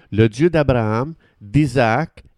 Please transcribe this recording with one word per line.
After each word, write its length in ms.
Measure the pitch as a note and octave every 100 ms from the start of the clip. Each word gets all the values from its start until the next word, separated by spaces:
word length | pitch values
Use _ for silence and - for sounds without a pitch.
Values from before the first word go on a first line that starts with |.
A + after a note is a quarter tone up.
| _
Le 160 | G2+ A2+
Dieu 220 | A2+ E3+
d'Abraham, 640 | E3 C#3 B2 A2 A2+ C#3 E3 _ _
d'Isaac 840 | G#2 A#2 D3+ B2+ A2+ A#2 E3 - -